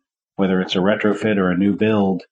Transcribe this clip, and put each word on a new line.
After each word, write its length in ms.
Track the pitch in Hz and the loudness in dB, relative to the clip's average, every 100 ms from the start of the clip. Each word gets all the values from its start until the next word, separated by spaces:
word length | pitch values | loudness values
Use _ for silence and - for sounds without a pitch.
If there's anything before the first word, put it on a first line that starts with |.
| _ _ _ - | _ _ _ -4
whether 240 | 95 92 | 0 0
it's 140 | 92 | -2
a 40 | 95 | 0
retrofit 580 | 92 104 107 98 110 101 | 0 0 0 0 -2 0
or 140 | 92 | 0
a 60 | 87 | 0
new 200 | 101 90 | 0 0
build, 460 | 107 107 98 90 - | 0 2 0 -2 -8